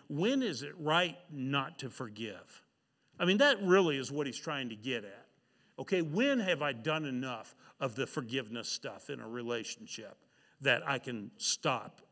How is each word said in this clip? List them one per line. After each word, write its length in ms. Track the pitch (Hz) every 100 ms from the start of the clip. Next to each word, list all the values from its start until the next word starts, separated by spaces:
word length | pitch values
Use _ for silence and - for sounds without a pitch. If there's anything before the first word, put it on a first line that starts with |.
| -
when 320 | 147 208 269
is 220 | 240 123
it 100 | 147 185
right 360 | 151 165 180 - -
not 460 | 147 131 139 139 170
to 120 | 131
forgive. 720 | - 113 104 110 98 - - _ _ _ _ _ -
I 60 | 180
mean, 120 | 202
that 240 | 285 220
really 360 | 190 190 175 139
is 140 | 127
what 140 | 143 139
he's 140 | 113
trying 300 | - 143 123
to 60 | 107
get 280 | 123 120
at. 240 | 101 98 - _ _ _ _ -
Okay, 240 | - 185
when 380 | 160 170 277 262
have 240 | 185 151
I 100 | 147
done 320 | 117 151 156 147
enough 500 | 127 131 113 - - - -
of 140 | 135
the 140 | 113 131
forgiveness 600 | 151 117 131 110 117 107
stuff 440 | - 131 101 -
in 80 | 123
a 80 | 110
relationship 880 | 120 117 117 110 - 110 - 101 - _ _ _ _
that 200 | 135 120 -
I 100 | 127
can 320 | 135 117 98 -
stop 640 | - - 151 123 104 - -